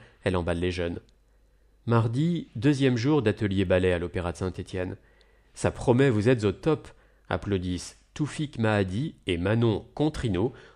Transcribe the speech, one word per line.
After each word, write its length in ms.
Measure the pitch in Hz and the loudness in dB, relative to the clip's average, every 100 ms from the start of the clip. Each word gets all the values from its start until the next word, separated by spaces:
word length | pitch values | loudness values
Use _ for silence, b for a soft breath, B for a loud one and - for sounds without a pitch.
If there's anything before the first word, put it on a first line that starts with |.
| B B | B B
elle 140 | 101 90 | -2 -2
emballe 240 | 85 85 | -2 -2
les 100 | 90 | -2
jeunes. 300 | 85 85 87 - _ _ _ _ _ _ _ 117 | -2 -6 -6 -14 _ _ _ _ _ _ _ 0
Mardi, 600 | 117 113 123 165 165 - | 2 2 0 0 -2 -6
deuxième 420 | 110 139 135 135 120 | -2 0 4 2 2
jour 240 | 131 156 | 2 2
d'atelier 440 | 107 101 101 98 | 2 0 0 0
ballet 300 | 92 92 92 | 2 4 4
à 40 | 87 | 0
l'Opéra 320 | 87 92 98 | -2 -4 -6
de 60 | - | -4
Saint-Étienne. « 600 | 92 90 87 92 92 101 b b b b b | -6 -6 -8 -6 -6 -8 b b b b b
Ça 180 | - 90 | -4 -4
promet, 360 | - - 123 139 | -2 2 4 4
vous 200 | 104 107 | 4 2
êtes 160 | 127 | 2
au 80 | 104 | 0
top », 340 | - 160 151 - - b b b | 0 -2 -2 -4 -20 b b b
applaudissent 680 | 92 104 98 90 90 - - _ | -6 -2 -4 -2 -6 -8 -20 _
Toufik 460 | - 147 - 147 - | -6 -6 -4 -8 -2
Mahadi 560 | 110 104 92 98 156 - - | 0 2 0 -2 -6 -6 -4
et 120 | 85 | -2
Manon 480 | 92 113 117 90 - - | 0 2 2 0 -4 -2
Contrino, 560 | 151 - 120 90 117 B B | -2 -2 -2 0 -2 B B